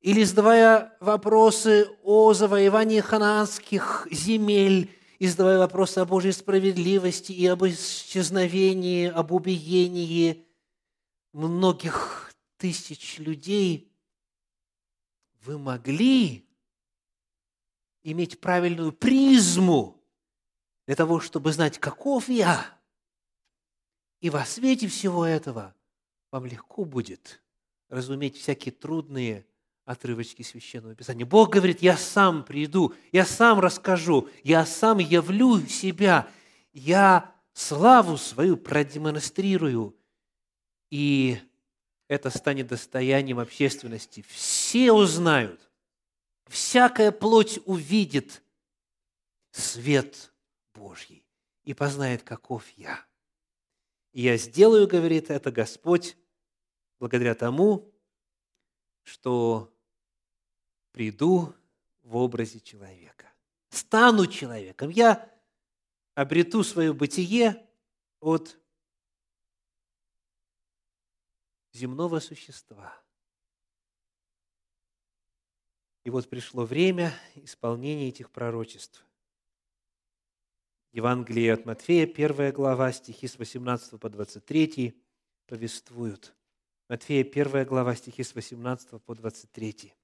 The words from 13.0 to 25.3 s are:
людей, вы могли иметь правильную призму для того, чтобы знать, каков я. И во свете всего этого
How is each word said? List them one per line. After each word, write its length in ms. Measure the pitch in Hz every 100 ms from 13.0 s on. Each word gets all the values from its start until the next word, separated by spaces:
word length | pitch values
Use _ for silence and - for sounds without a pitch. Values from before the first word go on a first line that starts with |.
| - -
людей, 760 | 156 156 147 208 190 151 _ _ _ _ _ _ _ _ _ _ _ _ _ _ _ _
вы 160 | 127 147
могли 880 | 139 127 123 147 240 262 190 117 _ _ _ _ _ _ _ _ _ _ _ _ _ _ _ _
иметь 360 | 160 160 175 -
правильную 520 | 190 180 175 170 160
призму 1080 | 151 240 262 269 262 185 170 185 151 104 _ _ _ _ _ _ _ _ _ -
для 80 |
того, 260 | 139 160 165
чтобы 320 | - 156 143
знать, 260 | 151 233 -
каков 500 | - - 277 269 240
я. 500 | 247 175 160 - _ _ _ _ _ _ _ _ _ _ _ _ _ _ _
И 100 | 170
во 140 | 147
свете 440 | 135 - 262 254 220
всего 360 | - 196 175
этого 500 | 165